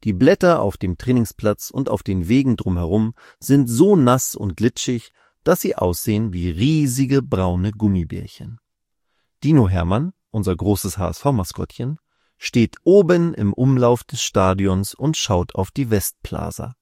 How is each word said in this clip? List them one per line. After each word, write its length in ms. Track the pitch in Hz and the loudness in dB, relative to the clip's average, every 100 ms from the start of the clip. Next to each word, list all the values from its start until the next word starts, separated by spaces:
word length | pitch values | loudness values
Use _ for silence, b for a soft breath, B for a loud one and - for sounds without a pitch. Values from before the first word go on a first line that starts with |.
Die 100 | 110 | -4
Blätter 500 | 92 127 196 185 165 | 2 4 4 2 2
auf 140 | 104 - | 0 -4
dem 220 | 95 87 | -6 -6
Trainingsplatz 720 | - 127 113 - 107 104 - | -2 0 0 -2 -4 -4 -6
und 180 | - 135 | -8 -4
auf 140 | 101 | -4
den 240 | - 95 85 | -4 -4 0
Wegen 300 | 123 135 110 | 0 2 0
drumherum 580 | - 90 85 101 110 113 b b | -2 -2 0 0 -2 -6 b b
sind 300 | - 139 123 | 0 2 2
so 260 | 117 185 | 4 4
nass 400 | 202 123 127 - | 6 4 2 -2
und 220 | - 101 85 | -6 -8 -2
glitschig, 560 | 110 - - 123 - _ _ _ | -2 -2 -6 -6 -6 _ _ _
dass 160 | - 175 | 0 0
sie 160 | 196 - | 0 -2
aussehen 560 | 90 87 - 104 113 | -2 -2 -2 -2 -2
wie 180 | 90 87 | -4 -4
riesige 720 | 80 123 156 143 123 135 139 | 0 0 2 0 0 0 0
braune 480 | 127 95 92 90 95 | 0 -2 0 0 -2
Gummibärchen. 880 | 107 107 95 82 92 90 - - 117 _ _ _ _ _ _ _ _ | 0 0 0 -2 -8 -12 -16 -18 -18 _ _ _ _ _ _ _ _
Dino 240 | 131 156 104 | 2 4 4
Hermann, 440 | 92 85 101 165 - _ | 2 0 -2 -2 -8 _
unser 240 | 110 95 90 | -6 -4 -2
großes 420 | 92 101 98 - | 0 0 -2 -6
H-S-V-Maskottchen, 1000 | 87 82 143 131 92 - 90 - 123 151 _ _ _ _ | -6 -4 -2 -2 -2 -8 -12 -8 -8 -8 _ _ _ _
steht 420 | - - 113 - | -4 0 0 0
oben 500 | - 196 170 175 170 | 4 6 6 2 2
im 200 | - 101 | 0 -2
Umlauf 500 | - 131 131 123 123 | 0 2 4 2 2
des 200 | - 123 | -2 -8
Stadions 720 | - - 95 95 98 92 98 | -4 0 2 2 0 0 -2
und 220 | - 139 160 | -4 -4 -4
schaut 380 | - 90 87 | 0 -2 -2
auf 160 | - 95 | -4 -6
die 180 | - 127 | -4 -2
Westplaza. 840 | 107 - - - - 80 - - 127 | 0 -2 -10 -12 -8 -8 -10 -14 -14